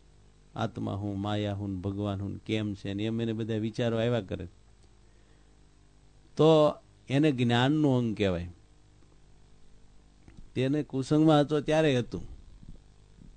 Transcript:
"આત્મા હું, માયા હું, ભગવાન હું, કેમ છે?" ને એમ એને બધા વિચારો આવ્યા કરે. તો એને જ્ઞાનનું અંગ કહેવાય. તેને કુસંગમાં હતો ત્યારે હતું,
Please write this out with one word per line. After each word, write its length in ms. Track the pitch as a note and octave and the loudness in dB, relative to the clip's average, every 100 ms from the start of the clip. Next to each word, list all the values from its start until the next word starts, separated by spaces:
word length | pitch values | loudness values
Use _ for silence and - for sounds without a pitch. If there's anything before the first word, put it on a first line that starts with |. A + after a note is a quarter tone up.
| _ - - _ _ - | _ -20 -20 _ _ -8
"આત્મા 380 | A2+ A2 A2 | -8 -6 -6
હું, 280 | G2 G#2 G2 | -4 -6 -4
માયા 320 | G#2 G#2 G#2 | -4 -2 -4
હું, 280 | G2+ G2+ F#2 | -4 -6 -6
ભગવાન 400 | G2 G2 G#2 G2 | -6 -4 -4 -4
હું, 160 | G2 F#2+ | -6 -8
કેમ 360 | - A2 G#2 | -6 -4 -4
છે?" 200 | G2 G2+ | -6 -8
ને 100 | G2 | -6
એમ 180 | A2 A2+ | -4 -2
એને 120 | A#2 | -4
બધા 220 | A2 A2 A2 | -4 -4 -4
વિચારો 420 | A2 A2 A#2 A2+ | -4 -2 -2 0
આવ્યા 240 | A#2 A#2+ | 0 -2
કરે. 260 | F#2 F2+ F2 - - _ - _ _ _ _ _ _ _ _ _ _ _ - - - - | -4 -8 -10 -16 -20 _ -20 _ _ _ _ _ _ _ _ _ _ _ -20 -20 -12 2
તો 360 | D3+ D#3+ D3+ - _ _ - | 6 6 4 0 _ _ -4
એને 220 | C3+ D#3 | 2 2
જ્ઞાનનું 680 | B2 A#2+ A#2+ C3 D3+ C#3+ B2+ | 2 2 4 2 2 2 2
અંગ 200 | A#2 G2+ | 0 0
કહેવાય. 320 | G2 E2+ F2 - _ _ _ _ - - - - - - - - - - - _ - - - A#2 | 0 0 -6 -14 _ _ _ _ -20 -20 -20 -20 -20 -20 -20 -20 -20 -20 -20 _ -20 -20 -12 -4
તેને 280 | C3 D3+ | -2 -2
કુસંગમાં 560 | - C3+ B2+ D3+ D#3+ D3 | -4 -6 2 4 6 6
હતો 220 | C#3+ D3+ | 4 0
ત્યારે 360 | C3 D#3 D#3 B2+ | 0 2 2 2
હતું, 240 | A2 F2+ - - - - - - - - - - - | -2 -8 -10 -16 -20 -20 -20 -20 -20 -20 -20 -20 -20